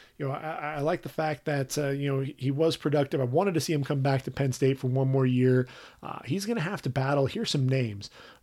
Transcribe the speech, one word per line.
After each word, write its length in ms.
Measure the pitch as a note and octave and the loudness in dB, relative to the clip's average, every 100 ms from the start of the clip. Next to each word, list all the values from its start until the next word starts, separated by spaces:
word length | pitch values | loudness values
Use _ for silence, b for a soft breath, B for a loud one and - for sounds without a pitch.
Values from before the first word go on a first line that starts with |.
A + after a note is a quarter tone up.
| B - | B -8
You 80 | C#3 | -6
know, 60 | |
I, 440 | D3 D#3 D#3+ D3+ D3+ | -4 -6 -6 -6 -2
I 20 | |
like 220 | D3 F3+ | -2 -2
the 60 | C#3+ | -4
fact 360 | - D#3 D3 | -4 -2 -2
that, 340 | - C#3+ C3+ - | -2 -2 -2 -2
uh, 120 | C#3+ | -2
you 220 | C#3 C#3+ | -2 0
know, 80 | C3+ | -2
he, 120 | C3+ - | -4 -4
he 140 | C3 | -2
was 260 | C#3 D#3+ D#3+ | 2 2 2
productive. 440 | D3+ C#3+ C#3 D3+ | 0 2 2 0
I 40 | |
wanted 300 | B2+ C#3 G3+ | 2 2 2
to 60 | D#3+ | 0
see 120 | C3+ | 0
him 120 | D3+ | -2
come 160 | C3+ D3 | 0 0
back 220 | C3+ C3+ | 2 0
to 80 | - | -2
Penn 220 | - C#3+ | -2 -2
State 260 | B2+ C3+ C3+ | 2 2 2
for 100 | B2+ | 0
one 200 | C3 C3+ | 0 2
more 180 | C3+ C3 | 4 4
year. 420 | B2+ B2+ B2+ B2+ B B B | 4 6 4 2 B B B
Uh, 160 | - - | -12 -10
he's 220 | - F3+ G3+ | -6 -4 -2
gonna 140 | A#3 | -2
have 220 | D#3+ G3+ | -2 -4
to 80 | C3+ | -4
battle. 360 | B2+ C3 C#3+ C3+ | -2 2 2 2
Here's 240 | G#3 A#3 | 0 -2
some 180 | D3+ C3 | 0 2
names: 420 | C3 A#2+ G2+ G2+ B B B | 2 0 -4 -12 B B B